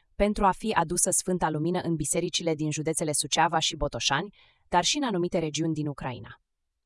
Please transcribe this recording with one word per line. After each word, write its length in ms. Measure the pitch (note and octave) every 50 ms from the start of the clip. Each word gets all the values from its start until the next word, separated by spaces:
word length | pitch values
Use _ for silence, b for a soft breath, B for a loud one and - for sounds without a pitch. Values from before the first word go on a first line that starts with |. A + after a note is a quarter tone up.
| b b b
pentru 300 | - - - G#3 - G#3
a 60 | F#3+
fi 220 | F3+ - - A3 G#3+
adusă 380 | - E3+ D#3 F3 F3+ - G3
Sfânta 400 | F3+ - - - F#3 F3 F3 D#3+
Lumină 300 | D#3+ D3+ D3+ E3+ F3+ F3+
în 140 | E3 E3+ E3+
bisericile 600 | D#3 D3+ - - - E3+ E3+ - - F3+ E3 D#3+
din 160 | D3 D#3 D3+
județele 420 | D3 - D3+ D3+ D#3+ - F3 D#3 D3
Suceava 460 | - - C#3 - - D#3+ - E3 D#3+
și 180 | D3+ - -
Botoșani, 580 | - D3 C#3+ - A#2+ - - C3 C#3 E3+ G#3 b b b b b b b b
dar 160 | - F3 E3+
și 120 | - -
în 60 | D4+ D4
anumite 360 | B3 G#3 F3 E3+ F3 - F#3
regiuni 360 | D#3+ D#3 D3 D3 D#3+ E3 D#3+
din 120 | D3+ D3+
Ucraina. 540 | D3 C#3+ - - C#3 B2 A2+ A2 - - - _ _ _ _ _ _ _ _ _